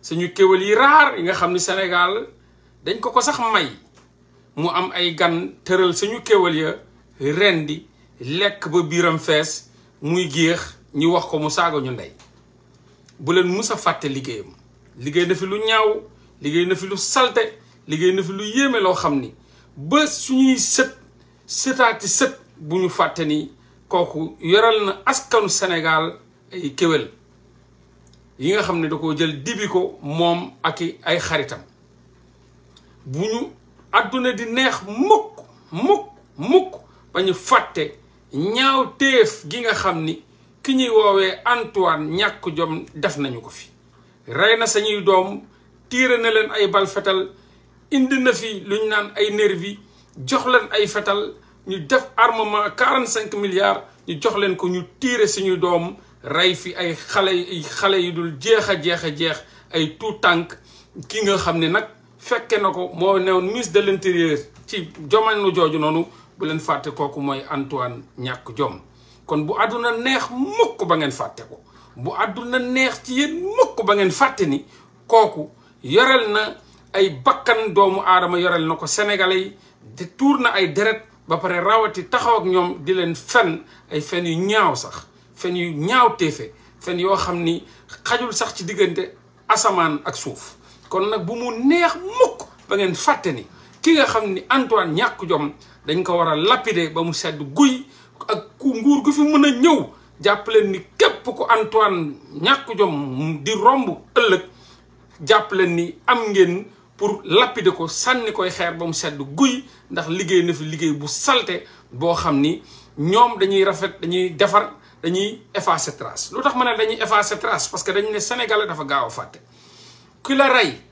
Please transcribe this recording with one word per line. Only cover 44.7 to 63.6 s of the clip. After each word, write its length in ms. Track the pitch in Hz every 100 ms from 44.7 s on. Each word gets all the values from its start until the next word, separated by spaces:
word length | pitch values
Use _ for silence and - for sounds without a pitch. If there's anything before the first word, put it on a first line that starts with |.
| 214 214 208
doom, 380 | 185 190 196 202 - _ _ _ _
tiire 280 | 247 254 240
na 140 | 226
leen 200 | 220 214
ay 160 | 214 196
bal 200 | 202 196
fetal, 420 | 202 196 190 190 - _ _ _ _ _
indi 260 | 277 254 269
na 140 | 254
fi 260 | 226 220 202
lu 100 | 185
ñu 120 | 208 220
naan 220 | 214 202
ay 160 | 202 208
nervi, 480 | 208 208 180 196 202 - _ _ -
jox 200 | 127 262 254
leen 200 | 247 208
ay 160 | 214 208
fetal, 480 | 208 208 202 214 - _ _ -
ñu 120 | 190
def 240 | 147 254 - -
armement 520 | 240 226 214 208 208
quarante-cinq 580 | - 247 269 226 220 214
milliards, 480 | 208 202 185 196 196 - _ -
ñu 120 | 156
jox 160 | 220 208
leen 180 | 202 180
ko, 100 | 180
ñu 160 | 180 170 _
tiire 280 | 262 240 208
suñuy 300 | 202 190 180
doom, 380 | 180 175 170 - - _
rey 320 | - 156 185
fi 180 | 180 180
ay 200 | 175 175
xale, 340 | 156 - 202 190
ay 320 | 180 175 175
xale 400 | 147 - 196 196
yu 100 | 175
dul 220 | 165 170 139
jeex 280 | 208 226 -
a 60 | 185
jeex 220 | 160 170
a 80 | 165
jeex, 220 | 147 165 151 - - _
ay 240 | 165 156 -
tout 180 | 220 208
tànk. 380 | 190 170 170 - - - _ - -
Ki 140 | 214
nga 140 | 202 196
xam 220 | 175 170
ne 80 | 160
nag 160 | 196 - - _ _
fekke 400 | - 233 - 214
na 120 | 196
ko, 180 | 185 180
moo 240 | 165 185 190
newoon 240 | 185 185
ministre 280 | 180 233